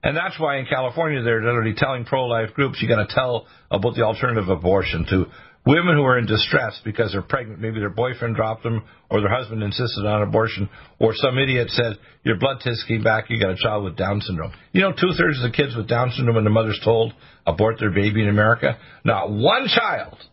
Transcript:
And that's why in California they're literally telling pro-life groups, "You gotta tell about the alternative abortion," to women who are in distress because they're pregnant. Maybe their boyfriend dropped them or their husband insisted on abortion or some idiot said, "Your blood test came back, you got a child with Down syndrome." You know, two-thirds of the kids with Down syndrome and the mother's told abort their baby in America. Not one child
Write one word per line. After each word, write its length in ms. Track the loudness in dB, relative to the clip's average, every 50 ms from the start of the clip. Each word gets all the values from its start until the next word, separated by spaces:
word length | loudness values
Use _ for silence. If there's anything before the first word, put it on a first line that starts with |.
And 140 | -2 -2 -2
that's 240 | -2 -4 -4 -6 -4
why 200 | -4 -2 -2 -4
in 60 | -4
California 560 | -4 -2 -2 -2 -4 -2 -2 -2 -2 -2 -2 0
they're 200 | 0 0 0 0
literally 300 | 0 0 0 0 -2 0
telling 300 | -2 -2 -2 -2 -6 -4
pro-life 480 | -4 -2 -2 -2 0 -2 -2 -2 -4 -2
groups, 280 | -2 -2 -2 -2 -4
"You 60 | 0 0
gotta 200 | 2 2 2 0
tell 380 | 0 -2 0 0 -2 -4 -6 _ -20 _ _ _
about 240 | -2 0 0 0 0
the 80 | 2 0
alternative 460 | 0 0 0 -2 0 0 0 0 0
abortion," 560 | 0 0 2 2 2 2 2 0 -2 -4 -2 0
to 160 | 0 0 0 -2 -6 -20 -20 -20 _ _ _
women 300 | 4 4 4 4 4 4
who 80 | 4 4
are 140 | 4 4 2
in 80 | 2
distress 540 | 2 0 0 0 2 0 0 0 0 -8 -10 -10
because 300 | -10 -2 -2 -2 -2 -2
they're 80 | -6
pregnant. 400 | -4 -2 -4 -4 -4 -6 -12 -8
Maybe 180 | -8 -6 -4 -4
their 100 | -4 -4
boyfriend 460 | -2 -2 -2 -4 -4 -4 -4 -4 -2
dropped 280 | 0 -2 -2 -2 -4 -4
them 200 | -4 -4 -4 -4 -8 -20 _ _ _
or 120 | 0 0
their 80 | 2 2
husband 340 | 0 0 -2 -4 -6 -4 -4
insisted 420 | -4 -2 -2 -4 -4 -4 -2 -2
on 160 | 0 0 0
abortion 480 | 0 2 2 2 2 0 -2 -4 -6 -8 -8 -14 -20 -20 _ _
or 140 | 0 0 2
some 220 | 2 0 0 2 2
idiot 320 | 0 0 2 0 0 -2
said, 280 | 0 -2 0 -2 -2 -8 -14 -20 -20 _ _
"Your 140 | -2 0 2
blood 220 | 2 0 -2 -2
test 240 | -4 -4 -4 -4 -4 -2
came 160 | -2 0 2
back, 260 | 2 2 2 0 -4
you 100 | -2 -2
got 120 | 0 0
a 60 | 0 0
child 260 | -2 -2 0 -2 -4
with 120 | -4 -4
Down 260 | -4 -2 -2 -2 -2
syndrome." 300 | -2 -4 -6 -6 -6 -8 -10 -14 -20 _ _
You 80 | 2
know, 100 | 2 2
two-thirds 500 | 2 0 0 0 2 2 2 0 2 0
of 100 | -2 -4
the 40 | 0
kids 200 | 0 0 0 0
with 120 | -6 -2 -2
Down 240 | 0 0 0 0
syndrome 260 | 0 0 0 2 2 4
and 80 | 4
the 40 | 4
mother's 320 | 4 4 2 2 -2 -2 2
told 300 | 2 4 4 2 0 -2 _ -20 -20 -20 _ _
abort 340 | -2 2 2 2 2 2 0
their 120 | -2 0
baby 300 | 2 2 0 2 2 2
in 80 | 2 2
America. 480 | 4 4 4 4 4 2 2 -2 -2 -2 -10 -20 -20 -4 _
Not 260 | 0 0 0 0 -4
one 360 | -2 0 2 2 2 2 0 2
child 480 | 0 0 0 0 -2 -4 -6 -10 -14 -20 -20 -20